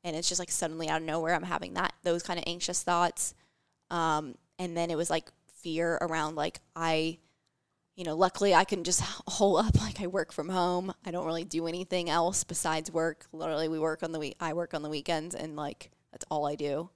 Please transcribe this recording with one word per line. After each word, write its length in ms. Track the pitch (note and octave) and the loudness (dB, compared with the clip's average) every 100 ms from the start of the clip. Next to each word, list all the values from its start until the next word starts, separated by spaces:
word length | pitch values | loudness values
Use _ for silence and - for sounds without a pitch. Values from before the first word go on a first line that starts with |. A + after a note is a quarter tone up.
And 120 | F3 | -4
it's 140 | D#3 - | -2 0
just, 100 | E3+ | -2
like, 120 | F3 | -2
suddenly 360 | - E3 D#3+ D#3+ | -2 -2 -4 -2
out 140 | D#3+ | -2
of 60 | D#3+ | -2
nowhere, 260 | D#3+ D#3+ | -2 0
I'm 100 | E3+ | 0
having 300 | F3+ D#3 F3+ | 0 -4 -4
that, 200 | F3 - - | -2 -4 -2
those 200 | F3+ E3+ | -2 -2
kind 140 | - F3 | -2 -4
of 40 | - | -4
anxious 360 | F3 - F3+ | -4 -2 -2
thoughts. 500 | - F3 F3 - - - _ _ _ _ _ | 2 4 2 2 -4 -4 _ _ _ _ _
Um, 460 | F3 E3 D#3 D3 - _ - | 0 2 2 -2 -14 _ -8
and 180 | F3+ E3+ | -4 -2
then 140 | E3+ | 0
it 40 | |
was, 140 | D#3+ E3+ | 0 2
like, 200 | D#3+ - _ _ - | 0 -2 _ _ -12
fear 400 | E3+ D#3+ E3+ E3 | -6 0 0 0
around, 360 | E3+ D#3+ D#3 | 0 0 -2
like, 260 | D#3+ D#3+ - _ | -2 -4 -4 _
I, 420 | E3 E3 D#3+ D#3+ E3+ _ _ _ _ _ _ _ | -4 0 2 0 -4 _ _ _ _ _ _ _
you 100 | - | -8
know, 100 | E3+ | -4
luckily 380 | D#3 F#3 - G3+ | 4 2 4 8
I 100 | E3+ | 8
can 200 | F#3+ F#3+ | 6 0
just 160 | E3+ - | 0 0
<laughs> 260 | - - - | 0 -6 -6
hole 300 | - G3+ F3 | 4 6 6
up. 180 | A3 - | 6 4
Like, 180 | G#3+ - | 4 -4
I 80 | F3+ | -2
work 240 | F#3+ D#3 | -2 -2
from 160 | - D#3+ | -6 -2
home. 440 | F#3 F3 F3+ F3+ - | 2 2 2 -2 -8
I 60 | F#3+ | -6
don't 140 | F3 | -4
really 180 | E3 E3 | -2 -4
do 240 | D#3 E3 E3 | -4 -4 -2
anything 420 | E3+ D#3+ F3+ E3+ | -4 -2 -2 2
else 340 | E3 E3+ G3 | 2 2 0
besides 460 | - E3 E3+ D#3+ D#3 | -2 -2 0 -2 0
work. 340 | E3 E3 D#3 - | 0 0 -2 -14
Literally, 340 | D#3 D#3+ D#3 D#3+ | -8 -4 -2 -2
we 120 | D#3+ | 0
work 240 | D#3+ D#3 | 0 -2
on 80 | E3 | -4
the 60 | D#3+ | -4
week-, 180 | D3 - | -6 -4
I 140 | E3 | -4
work 200 | E3 E3+ | -2 -4
on 100 | D#3 | -6
the 60 | D3+ | -4
weekends, 460 | D3+ C#3+ E3 E3 | -4 -2 -2 -2
and, 200 | - D#3+ D3+ | -8 -8 -6
like, 320 | D3 - - _ _ | -8 -8 -20 _ _
that's 140 | - - | -18 -4
all 140 | D#3 D3 | -2 -2
I 80 | |
do. 340 | D3+ C#3+ C#3+ F3 | -2 -2 -2 -4